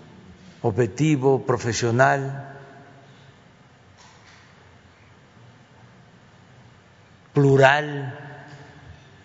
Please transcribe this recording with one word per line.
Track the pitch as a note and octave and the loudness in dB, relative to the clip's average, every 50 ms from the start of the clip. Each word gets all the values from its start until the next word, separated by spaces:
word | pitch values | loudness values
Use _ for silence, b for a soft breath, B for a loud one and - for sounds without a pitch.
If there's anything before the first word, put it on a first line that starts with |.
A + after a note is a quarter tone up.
| - - - - - - - - - - - - | -20 -20 -20 -20 -20 -20 -20 -20 -20 -20 -16 -6
objetivo, | - A#2+ G#2 A#2 A#2+ A2 - - D3 D#3 D3+ C3+ B2+ C#3 C3+ B2 - | -4 -4 0 0 -2 -2 -2 -2 0 0 0 2 2 2 2 2 0
profesional, | - B2 A2 G#2+ A#2 A2 - A#2+ A#2 A2+ B2 C3 C#3 C#3+ C#3 C3+ C3+ C3+ C#3 - - - - - - - - - - - - - - - - - - - _ _ - - _ - - - _ _ _ - - - - - - - - - - - - - - - - - - _ - - _ - - - - - - _ - - - - - - _ - - - - - - - - - - _ - - - - - - - - - - - _ _ - _ - _ - - - - - | -2 -4 -2 -2 -6 -4 -4 -2 -2 0 2 2 2 2 -2 -4 -8 -10 -12 -14 -16 -20 -20 -20 -20 -20 -20 -20 -20 -20 -20 -20 -20 -20 -20 -20 -20 -20 _ _ -20 -20 _ -20 -20 -20 _ _ _ -20 -20 -20 -20 -20 -20 -20 -20 -20 -20 -20 -20 -20 -20 -20 -20 -20 -20 _ -20 -20 _ -20 -20 -20 -20 -20 -20 _ -20 -20 -20 -20 -20 -20 _ -20 -20 -20 -20 -20 -20 -20 -20 -20 -20 _ -20 -20 -20 -20 -20 -20 -20 -20 -20 -20 -20 _ _ -20 _ -20 _ -20 -20 -20 -4 0
plural, | C#3+ C#3 C#3 C3+ C3+ C3+ C3 C#3+ D3 D3+ D3 D3 C#3+ C#3 C3 A#2+ - - - - - - - C#3 - - - - - - - - - - - - - | 2 4 6 6 6 6 6 4 2 -2 -6 -8 -8 -10 -10 -12 -14 -18 -18 -20 -20 -20 -20 -20 -20 -20 -20 -20 -20 -20 -20 -20 -20 -20 -20 -20 -20